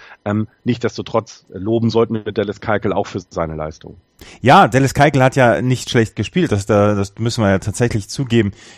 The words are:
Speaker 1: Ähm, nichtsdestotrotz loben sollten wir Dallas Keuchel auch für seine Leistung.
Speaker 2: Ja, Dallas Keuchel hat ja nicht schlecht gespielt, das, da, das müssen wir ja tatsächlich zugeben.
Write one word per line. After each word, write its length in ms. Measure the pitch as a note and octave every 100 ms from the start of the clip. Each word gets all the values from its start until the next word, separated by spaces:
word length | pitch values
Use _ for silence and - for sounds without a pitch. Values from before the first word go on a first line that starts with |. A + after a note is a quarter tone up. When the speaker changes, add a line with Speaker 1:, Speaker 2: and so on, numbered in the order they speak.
| - -
Speaker 1:
Ähm, 220 | G#2 G#2 G#2+ _
nichtsdestotrotz 800 | - A#2 A2 - - A2+ - - _
loben 380 | - G2 A2+ A2+
sollten 340 | A2+ A2 A2
wir 80 | G#2+
Dallas 280 | G2+ G2+ G2
Keuchel 320 | - G2+ G#2
auch 160 | F#2 G2+
für 100 | G2+
seine 380 | - F#2 D#2+ D#2
Leistung. 400 | D#2 - D#2 - _ - - -
Speaker 2:
Ja, 260 | A2+ F3 D3+
Dallas 240 | B2+ C3+
Keuchel 300 | - D3+ C#3
hat 100 | C3
ja 280 | C#3 A#2+ E2
nicht 260 | B2 B2+ -
schlecht 260 | B2 A2
gespielt, 380 | - G#2 F3+ D#3+
das, 140 | G2+ G2+
da, 280 | G#2 G#2
das 200 | G2+ G2+ -
müssen 240 | A#2 A#2
wir 80 | G2+
ja 80 | F#2+
tatsächlich 500 | G#2 - A#2+ A2+ -
zugeben. 440 | - B2+ A#2 G2+ - -